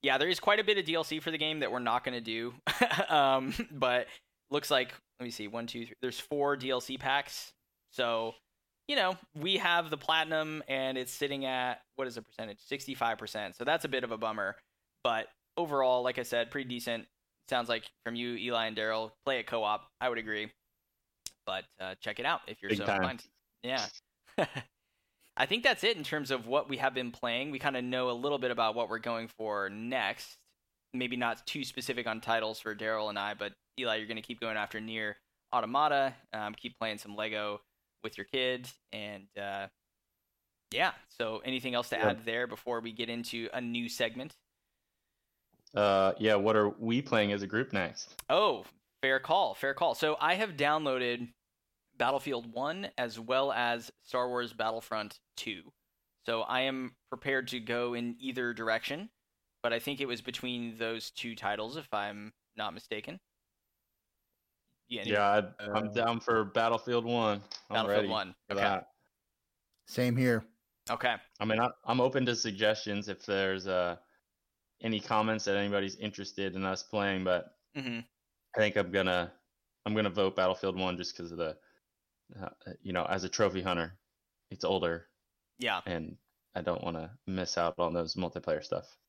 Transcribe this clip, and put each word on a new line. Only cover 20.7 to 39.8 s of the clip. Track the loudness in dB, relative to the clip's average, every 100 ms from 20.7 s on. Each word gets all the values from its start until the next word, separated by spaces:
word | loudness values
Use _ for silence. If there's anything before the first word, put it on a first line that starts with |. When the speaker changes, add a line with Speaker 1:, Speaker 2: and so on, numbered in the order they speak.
| _ _ _ _ _ -16 _ -6
Speaker 1:
But, | -6 -6 _
uh, | -10 -8
check | -8 -4
it | -2
out | -2 -4
if | -12
you're | -2
Speaker 2:
Big | -2
Speaker 1:
so | 2
Speaker 2:
time. | 0
Speaker 1:
inclined. | 0 -2 -12 _ _ _
Yeah. | -4 -2 -2 -8 _ _ _ -2
<laughs> | -2 -2 -12 _ _ _ _ _ _ 0
I | 2
think | 4
that's | 4 4
it | 2 2
in |
terms | -2 -4 0
of | -2 2
what | 0 2
we | 2
have | 2
been | 2 -6
playing. | -4 -2 -2 -2
We | -2
kinda | -2 0
know | -2 0 0
a |
little | 0 0 0
bit | 0
about | 2 2 2
what | -2
we're | -2
going | -4 -4 -6
for | -6 -4 -2 -2
next. | -4 -4 0 0 -2 -8 -18 _ _ _ _ _
Maybe | -4 -4 0
not | 0 0 -6
too | -6
specific | -6 -8 -4 -4 -2
on | -4
titles | 0 2 2 -4
for | -8 -4
Daryl | -2 -2 -2
and | -2
I, | -4 -4
but | -6 -8 _ -6
Eli, | -2 -2
you're | -2
gonna | -8
keep | -8 -8
going | -4 -2
after | -4 -6
Nier | -6 -4 -6 -6 _ _ _
Automata, | 0 2 2 4 4 2 -2 _
um, | -6 -6 -6
keep | -12 -6
playing | -4 -4
some | -8 -4
Lego | -2 -2 -2 -6 _ _ _ _
with | 2 2
your | -2
kid. | 2 2 2 -4 -16 _
And, | -8 -8 -10 -12 -8
uh, | -4 -4 -6 _